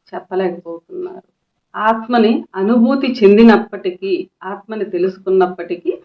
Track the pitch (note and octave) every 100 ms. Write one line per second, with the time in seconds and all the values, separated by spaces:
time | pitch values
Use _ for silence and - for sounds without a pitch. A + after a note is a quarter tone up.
0 | _ - - F#3 F3 F3 E3+ E3 - F3+
1 | F3+ F#3 - _ _ _ _ G3 G#3+ A3+
2 | A3+ B3 A3 A#3+ - F#3+ G3 A#3+ A#3+ C#4
3 | C4+ - G3 G#3 A#3 G#3 - G3 F#3+ F3+
4 | F#3+ F#3 - _ F#3 G3 - A3 G3 F3
5 | F#3 F#3 - F#3+ F3+ F3+ F3 F3+ B3 F#4